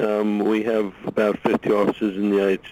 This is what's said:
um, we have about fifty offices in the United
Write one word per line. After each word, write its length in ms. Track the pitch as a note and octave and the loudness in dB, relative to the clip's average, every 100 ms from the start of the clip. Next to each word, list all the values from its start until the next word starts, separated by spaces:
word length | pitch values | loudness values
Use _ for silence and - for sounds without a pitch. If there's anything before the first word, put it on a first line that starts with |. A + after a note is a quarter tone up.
um, 380 | A2 G#2+ G#2+ G#2 | -2 0 0 0
we 240 | G2+ A2 | 0 0
have 320 | A2 A2 G2+ - | 0 -2 -2 -8
about 320 | - - G#2+ G2 | -6 0 0 0
fifty 320 | A#2+ G#2+ B2+ | 0 0 0
offices 440 | G#2 G2+ - A2 F#2 | 2 0 0 -4 -2
in 140 | G#2 | 0
the 60 | G2+ | 2
United 280 | G2 F#2+ - | 2 0 -2